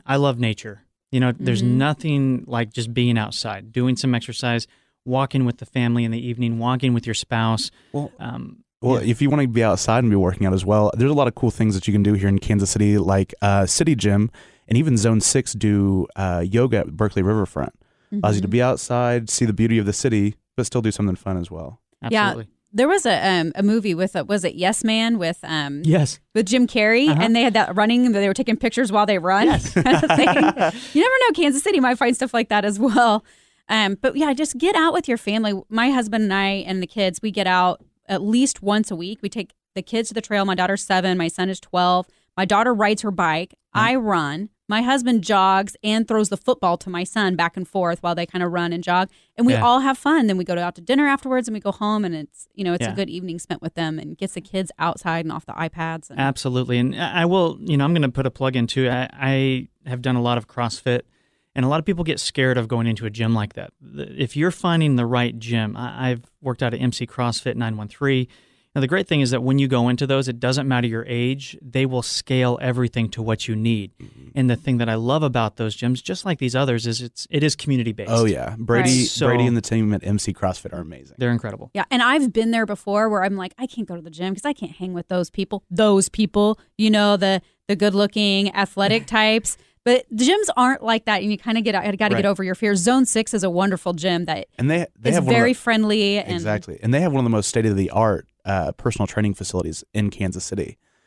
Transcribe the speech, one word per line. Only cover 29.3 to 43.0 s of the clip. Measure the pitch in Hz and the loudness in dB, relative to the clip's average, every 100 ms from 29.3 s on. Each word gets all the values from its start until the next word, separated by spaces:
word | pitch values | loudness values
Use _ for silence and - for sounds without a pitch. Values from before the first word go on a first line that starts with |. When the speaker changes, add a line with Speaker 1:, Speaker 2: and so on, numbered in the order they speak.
| 196 311 | 2 4
Speaker 1:
Yes. | - - | 2 0
Speaker 2:
<laughs> | |
kind | 277 254 156 | 0 4 4
of | 311 165 | 4 4
thing. | 330 | 4
Speaker 1:
<laughs> | 285 311 277 170 233 - | 4 2 2 0 -2 -2
Speaker 2:
You | 294 | 2
never | 466 523 | 2 4
know, | 494 | 2
Kansas | 339 294 277 | 2 2 2
City | 392 381 | 0 2
might | 254 240 | 2 2
find | 262 | 0
stuff | 254 254 | 0 -2
like | 233 220 | -2 0
that | 208 | 0
as | 202 202 | 0 0
well. | 254 226 233 214 - _ _ _ - | 2 4 4 2 -2 _ _ _ -2
Um, | 220 202 196 | 0 2 0
but | 262 277 | -2 0
yeah, | 302 | 0
just | 262 302 240 | 0 -4 -2
get | 349 330 | 0 2
out | 330 | 2
with | 349 285 | 2 -2
your | 233 | -4
family. | - 220 214 196 - | -2 -2 -2 -4 -4
My | 220 254 | 0 2
husband | 262 214 220 | 2 0 -2
and | 208 | 0
I | 196 196 196 | 0 0 -2
and | 185 190 | -4 -6
the | 180 | -6
kids, | 220 190 180 | -2 -2 -2
we | 220 | -6
get | 202 185 | -2 2
out | 185 180 - _ _ - | 2 2 0 _ _ -6
at | 190 | -4
least | 202 240 262 - | 0 2 2 0
once | 196 208 214 | 0 0 0
a | 170 | -6
week. | 180 214 | -8 -10
We | 202 | -10
take | 226 180 _ _ | -10 -12 _ _
the | 190 | -12
kids | - 226 226 | -6 -4 -4
to | |
the | 220 | -6
trail. | - 208 | -4 -2
My | 196 | 0
daughter's | 185 180 196 | 0 0 -2
seven. | - 185 185 180 | 0 0 2 0
My | 165 | -2
son | - 185 | -2 -4
is | 185 | -4
twelve. | - 180 180 180 - _ _ - | -4 0 2 2 0 _ _ -4
My | |
daughter | 190 202 240 | 2 2 2
rides | 220 208 214 | 2 2 0